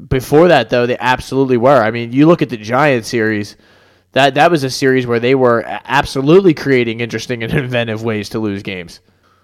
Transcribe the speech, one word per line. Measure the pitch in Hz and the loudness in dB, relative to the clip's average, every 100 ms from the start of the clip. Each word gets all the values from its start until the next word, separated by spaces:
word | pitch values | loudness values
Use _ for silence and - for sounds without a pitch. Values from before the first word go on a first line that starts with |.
| - | -4
Before | 131 117 147 180 | -4 2 4 6
that, | 147 117 | 4 2
though, | 123 120 | 0 0
they | 120 | -2
absolutely | 120 127 - 131 135 123 | -2 -2 -2 -2 0 2
were. | 123 139 | 4 4
I | 110 | 2
mean, | 117 117 | -2 -4
you | 127 156 | 2 4
look | 170 | 4
at | 147 | 0
the | 113 | -6
Giants | 107 123 147 127 110 | -4 0 0 0 -2
series, | 120 110 107 101 - _ _ _ _ _ | -2 -2 -2 -6 -12 _ _ _ _ _
that, | 131 139 135 | 0 2 4
that | 165 | 2
was | 165 | 2
a | 135 | -2
series | - 131 131 123 | -2 0 0 0
where | 117 | -2
they | 120 135 | 2 2
were | 123 117 | 2 2
a-, | 65 101 - | -2 -10 -4
absolutely | 131 143 135 135 180 190 | -2 -2 -2 4 4 4
creating | 147 139 131 117 113 | 2 0 0 0 -4
interesting | 117 113 - 123 | -6 -8 -8 -8
and | 113 | -4
<laughs> | |
inventive | 131 123 123 113 107 | -4 -4 -4 -4 -4
ways | 113 107 101 | -4 -6 -6
to | 117 | -6
lose | 107 98 | -4 -6
games. | 101 95 85 - _ _ _ _ | -8 -12 -14 -20 _ _ _ _